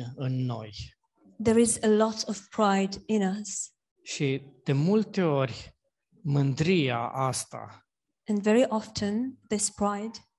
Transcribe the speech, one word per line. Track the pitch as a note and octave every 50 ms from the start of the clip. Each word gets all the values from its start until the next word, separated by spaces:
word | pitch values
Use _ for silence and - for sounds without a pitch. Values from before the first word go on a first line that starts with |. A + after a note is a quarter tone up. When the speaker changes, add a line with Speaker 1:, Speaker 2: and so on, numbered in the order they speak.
| B2 B2 C3
Speaker 1:
în | D#3 C#3 C3 C3 B2+ B2+
noi. | B2 A#2 A2 A2 G#2+ G#2 - - - - _ _ _ _ _ _ - - - G#3+
Speaker 2:
There | A3+ A3 A#3
is | A#3+ A3+ - - -
a |
lot | G#3+ G#3+ G#3+ A3 A3+ A3 A3 -
of | - G#3 - - -
pride | - - G#3+ G3+ G3 G3 G3 G3 G3 - -
in | - A3 G#3+ G3
us. | F#3+ G3 G#3+ G#3 - - - - - _ _ _ _ _ _ _
Speaker 1:
Și | - - - D3+ C3+ C3+ C#3 - - - _ -
de | - C#3
multe | C#3 D3 F3+ G#3 A3 G3+ - - G3
ori | F3+ D#3+ C#3+ C#3 C3+ C3 - - - - - _ _ _ _ _ _ _ _ _
mândria | - D3 C#3+ C#3+ C#3 C#3 B2+ C#3 D#3+ E3+ F#3+ F3 C#3+ B2+ A#2+ A#2 A#2
asta | A#2 - C3+ C3+ C3 B2 - - - - A2+ A2 G#2 - - _ _ _ _ _ _ _ _ _
Speaker 2:
And | - G#3+ G3+
very | G3 G#3+ G#3+ A#3+ C4
often | - A3 A3 G#3+ - - - G#3+ G3+ G#3 A3+ B3+ C4 C4 - _
this | - G#3+ G#3 - -
pride, | - - G3+ G3+ G3+ G3+ G#3+ A3+ A3 - - _ _